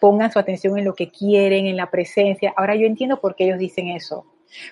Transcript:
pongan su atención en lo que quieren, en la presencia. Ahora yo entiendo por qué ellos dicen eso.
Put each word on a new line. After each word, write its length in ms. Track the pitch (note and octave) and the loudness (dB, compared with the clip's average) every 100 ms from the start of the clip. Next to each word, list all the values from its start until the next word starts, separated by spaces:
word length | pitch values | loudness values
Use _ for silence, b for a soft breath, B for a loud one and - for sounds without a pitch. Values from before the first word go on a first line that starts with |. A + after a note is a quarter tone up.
pongan 300 | G3+ G#3 A3+ | 4 4 2
su 80 | G#3+ | 0
atención 400 | G3 F#3 G3 G3+ | -2 -2 -2 -2
en 60 | |
lo 100 | G3 | -4
que 160 | F#3 E3+ | -4 -8
quieren, 560 | - G3+ G3+ G3 G3 G3 | -4 2 4 4 2 0
en 100 | F#3 | -4
la 140 | F3+ | -4
presencia. 640 | F3+ E3+ - G3+ G3 G3 - | -4 -2 0 0 0 -2 -2
Ahora 200 | F#3+ G#3+ | 0 2
yo 100 | A3 | 0
entiendo 340 | A3 B3+ C4+ | 0 -4 -2
por 140 | G3 | -4
qué 120 | F3+ F#3 | 0 0
ellos 120 | F#3 | 0
dicen 300 | F#3 - F3+ | -6 -6 -8
eso. 380 | F3 - D3+ - _ _ B B | -10 -12 -14 -16 _ _ B B